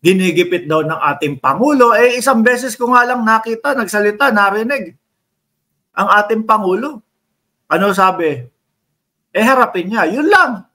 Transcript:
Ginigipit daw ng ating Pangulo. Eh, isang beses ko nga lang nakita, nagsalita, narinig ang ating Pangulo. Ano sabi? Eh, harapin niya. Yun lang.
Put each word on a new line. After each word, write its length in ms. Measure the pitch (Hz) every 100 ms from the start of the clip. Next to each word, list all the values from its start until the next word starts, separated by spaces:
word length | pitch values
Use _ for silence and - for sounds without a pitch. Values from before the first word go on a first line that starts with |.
Ginigipit 640 | 160 190 185 165 175 175
daw 160 | 151 156
ng 160 | 156 160
ating 400 | 151 143 151 139
Pangulo. 560 | 135 147 269 285 240
Eh, 240 | 226 247 247
isang 240 | 240 240
beses 320 | 226 240 254 214
ko 160 | 240 247
nga 80 |
lang 160 | 240 254
nakita, 560 | 220 220 226 226 285 269
nagsalita, 560 | 214 208 208 208 277
narinig 640 | 214 196 202 226 277 170 - _ _ _ _ _ _ _ _ _
ang 160 | - 190 208
ating 320 | 208 220 220
Pangulo. 560 | 220 190 190 277 262 _ _ _ _ _ _ _
Ano 240 | 165 196
sabi? 480 | 190 190 185 165 131 123 _ _ _ _ _ _ _ _
Eh, 140 | -
harapin 480 | 226 262 240 185 175
niya. 160 | 220 170
Yun 160 | 240
lang. 400 | 302 403 320 208 -